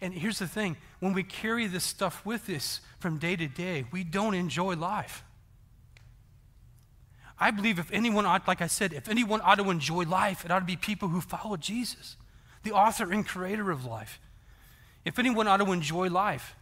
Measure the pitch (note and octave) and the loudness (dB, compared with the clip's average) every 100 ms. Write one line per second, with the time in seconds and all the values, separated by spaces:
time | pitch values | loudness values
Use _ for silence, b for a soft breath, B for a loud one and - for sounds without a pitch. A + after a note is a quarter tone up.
0 | F#3 F3+ G3 G3+ F3+ G#3+ G3+ D3+ B B | -8 -4 -4 -2 -4 -2 -2 -4 B B
1 | F#3 F#3+ - - A3 A#3 G#3+ F3+ - - | -2 0 -2 -4 -2 0 -2 -2 -4 -2
2 | F#3 - G3+ A#3 - D3+ - - B B | -4 -4 -6 -6 -4 -4 -4 -8 B B
3 | F#3 D#3 E3 F#3 D#3 B2+ F3+ D#3+ A#2+ F3+ | -4 -2 -2 -2 -4 -4 -4 -4 -4 -6
4 | F3 G3 G#3+ F#3 F3 D#3 F#3+ E3+ F3 G#3 | -4 0 0 0 0 -2 -2 -2 -2 -4
5 | - - - - - - - - - - | -6 -12 -18 -20 -20 -20 -20 -20 -20 -20
6 | - - - - - - - - - - | -20 -20 -20 -20 -20 -20 -20 -20 -20 -20
7 | - B B - G#3 G#3 A3 F3 - - | -20 B B 0 0 2 0 0 -2 0
8 | A#3 G#3+ G3 F#3 - F3+ E3 - G3 D3 | 2 2 4 4 2 0 0 0 -2 -2
9 | G#3+ A3 G#3+ G#3+ F3+ G3+ G3 E3+ C#3 E3+ | -2 0 2 2 6 6 6 2 0 0
10 | E3 F#3 G3+ F3 E3+ F#3 F3+ F3+ - G#3 | 2 2 2 0 0 2 2 -4 -4 -2
11 | F#3+ E3+ - E3+ G#3+ F#3+ E3 A3+ A#3 - | 0 0 -2 -6 -4 -4 -4 -4 -4 -8
12 | - - - b b b G#3+ G#3 G#3+ G#3+ | -14 -18 -20 b b b 0 6 6 4
13 | F#3+ G#3 - F#3 F#3 G#3+ G3 D3 B2+ A2 | 0 0 -2 -4 -4 -2 -2 -2 -4 -8
14 | G#2+ - - b b b b b b b | -10 -16 -20 b b b b b b b
15 | E3+ G3 B3+ A3 G#3+ G3 G3 F3+ D3 E3 | -6 0 2 4 6 6 6 2 0 0
16 | F#3 F3 G3+ C3+ - - | 2 2 0 -2 -8 -18